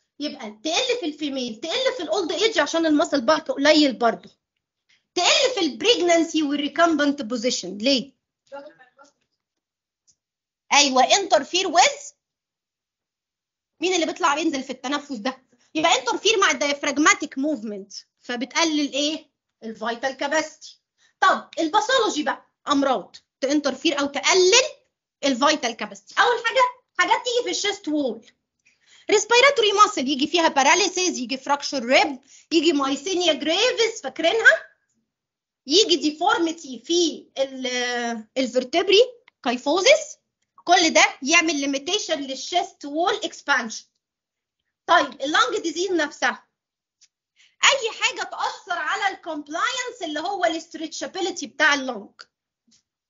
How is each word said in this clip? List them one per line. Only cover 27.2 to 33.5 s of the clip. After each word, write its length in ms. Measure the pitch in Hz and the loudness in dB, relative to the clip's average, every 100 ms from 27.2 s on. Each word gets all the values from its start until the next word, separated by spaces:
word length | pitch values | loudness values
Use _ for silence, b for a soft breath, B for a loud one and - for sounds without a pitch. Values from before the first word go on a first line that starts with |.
| 494 | 0
تيجي 180 | 480 | -2
في 60 | 381 | -2
الشيست 380 | 339 403 392 - | -4 -4 -4 -4
وول، 380 | 302 262 214 - _ _ _ b b b b - | -2 -2 -6 -12 _ _ _ b b b b 0
ريسبيراتوري 600 | 415 440 480 539 554 427 | 0 4 4 4 4 2
ماسل 360 | 415 403 349 262 | 4 4 2 -2
يجي 200 | 285 294 | -2 0
فيها 200 | 349 320 | 2 2
باراليسيس، 720 | 302 269 359 403 370 370 233 | 4 4 4 2 0 -2 -4
يجي 200 | 233 262 | -6 -8
فراكشر 480 | - 285 - 277 233 | -4 -4 -2 -6 2
ريب، 340 | 294 392 262 b b b | 2 2 -2 b b b
يجي 220 | 330 311 | 0 2
مايسينيا 600 | 285 269 277 381 359 349 | 2 0 -4 -4 -2 0
جريفيس، 680 | 277 294 | 0 0